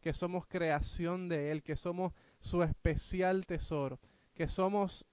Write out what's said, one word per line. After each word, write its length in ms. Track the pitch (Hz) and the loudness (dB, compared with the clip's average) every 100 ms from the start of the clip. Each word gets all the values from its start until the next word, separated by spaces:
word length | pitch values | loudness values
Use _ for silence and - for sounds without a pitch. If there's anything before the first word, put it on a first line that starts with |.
que 100 | - | -4
somos 360 | 147 175 185 - | -2 -2 -4 -6
creación 800 | 185 165 147 - - 170 180 180 | -4 0 0 -2 -4 -4 -2 -2
de 220 | 165 143 | -2 -2
Él, 100 | 156 | -4
que 140 | - 151 | -4 -6
somos 380 | 180 175 185 - - _ | -4 -2 -4 -6 -20 _
su 240 | - 175 | -4 0
especial 840 | 170 - - 151 - 185 185 190 185 | 2 4 4 4 0 2 4 4 0
tesoro, 540 | 170 - 156 139 131 - _ _ | -4 -2 -2 -2 -4 -16 _ _
que 140 | - 160 | -4 -4
somos 580 | - 190 202 196 - - | 0 0 2 -2 -4 -20